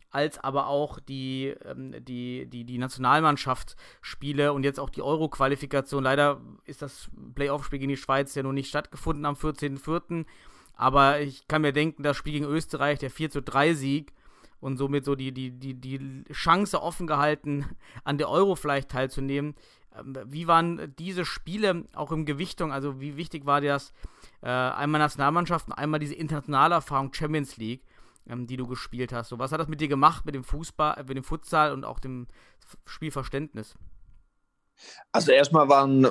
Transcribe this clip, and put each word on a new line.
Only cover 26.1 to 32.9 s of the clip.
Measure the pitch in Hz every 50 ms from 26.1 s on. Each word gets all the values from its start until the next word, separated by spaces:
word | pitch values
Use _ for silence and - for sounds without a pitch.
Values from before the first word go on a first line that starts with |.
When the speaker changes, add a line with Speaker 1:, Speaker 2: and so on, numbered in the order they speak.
| -
Speaker 1:
internationale | - 160 143 156 147 - - 143 135 147 165 175
Erfahrung | 160 - - 147 135 139 135 -
Champions | - 160 151 156 151 143 - -
League, | - 110 110 123 131 - - _ - - _ _ _ _
ähm, | - 120 123 120
die | 117 127
du | 127 127
gespielt | 120 123 - - - - 120 127 117 127
hast? | 120 117 -
So, | 123
was | 117 131 131
hat | 156 156
das | 160
mit | 147 156 143
dir | 156
gemacht, | 139 143 135 143 160 165 - -
mit | 151 139
dem | 131 123
Fußball, | - - 147 165 - - - 156 151 -
äh, | - 135
mit | 131 135
dem | 135 131
Futsal | - 156 160 - - 170 156 151 147 139
und | 135 -
auch | - 120 -
dem | - 131 127 123 120 - - - - - _ _
F-, | - - - - -
Spielverständnis? | -